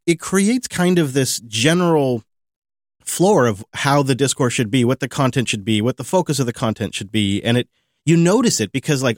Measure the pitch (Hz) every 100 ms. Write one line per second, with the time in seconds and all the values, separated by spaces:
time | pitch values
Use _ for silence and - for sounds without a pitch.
0 | - 165 - 190 202 247 - - 180 175
1 | 147 135 131 - 120 107 139 175 175 156
2 | 135 117 - _ _ _ _ _ _ _
3 | - - 185 185 120 95 - - 143 143
4 | 135 123 135 - 123 - 110 131 120 131
5 | 131 - 131 135 113 110 95 107 117 -
6 | 131 185 160 135 120 - 113 107 98 -
7 | 98 107 101 101 113 120 - _ _ _
8 | 151 170 170 226 240 - 202 139 - 139
9 | 131